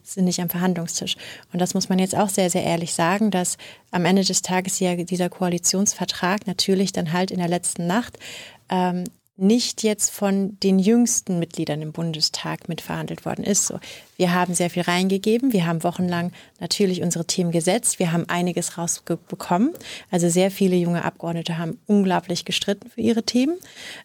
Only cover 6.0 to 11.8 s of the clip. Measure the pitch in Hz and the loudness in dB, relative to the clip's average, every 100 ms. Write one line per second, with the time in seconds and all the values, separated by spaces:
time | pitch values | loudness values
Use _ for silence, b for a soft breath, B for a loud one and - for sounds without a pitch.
6 | 180 - 180 202 - 175 - 190 196 190 | -4 -2 0 0 -4 -4 0 2 2 -2
7 | 170 175 190 185 170 175 - - 170 202 | -2 0 0 0 0 0 -2 -4 0 0
8 | 240 - B B B B - 185 180 180 | -2 -10 B B B B -4 0 0 -2
9 | 180 _ _ - 190 240 - - 220 208 | -6 _ _ 0 4 4 2 -2 -2 0
10 | - - 202 196 196 202 190 190 185 240 | -2 0 0 0 -2 0 2 4 6 4
11 | 233 - - 175 165 - 160 147 | 4 0 -2 -2 -2 -4 -4 -4